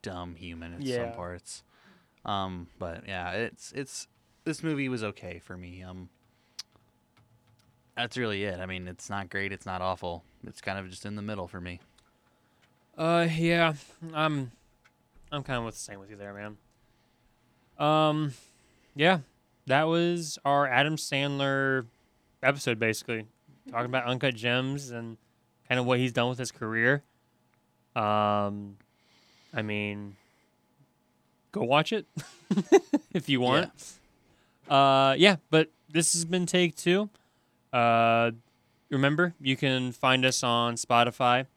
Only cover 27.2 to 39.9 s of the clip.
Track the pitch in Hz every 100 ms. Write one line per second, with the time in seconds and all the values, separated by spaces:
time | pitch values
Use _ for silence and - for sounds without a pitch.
27.2 | _ _ _ _ _ _ _ - 107 104
28.2 | 104 104 101 104 101 101 _ _ _ _
29.2 | _ _ _ - 107 104 104 104 101 101
30.2 | _ _ _ _ _ _ _ _ _ _
31.2 | _ _ _ - 123 143 156 226 - -
32.2 | - - _ 196 - 370 - 294 - 185
33.2 | 147 131 123 139 202 - - - _ _
34.2 | _ _ _ _ - 139 139 135 135 135
35.2 | 190 180 _ 156 160 _ _ 156 165 170
36.2 | 165 180 175 180 175 - - 180 208 _
37.2 | _ _ _ _ _ 123 117 117 117 117
38.2 | 117 117 _ _ _ _ _ 139 139 151
39.2 | 175 170 135 131 139 131 127